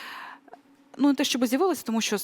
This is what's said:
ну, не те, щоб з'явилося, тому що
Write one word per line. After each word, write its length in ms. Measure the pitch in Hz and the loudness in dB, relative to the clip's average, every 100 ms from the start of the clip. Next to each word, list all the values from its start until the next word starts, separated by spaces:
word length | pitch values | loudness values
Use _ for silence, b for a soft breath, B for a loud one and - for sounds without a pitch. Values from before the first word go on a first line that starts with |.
| B B B B - - _ _ _ - | B B B B -20 -20 _ _ _ 0
ну, 100 | 285 | 2
не 60 | |
те, 100 | 269 | 2
щоб 220 | 277 247 240 | 0 0 0
з'явилося, 380 | 262 370 294 - | 2 2 0 -2
тому 160 | 226 | -2
що 160 | - 208 | 0 -4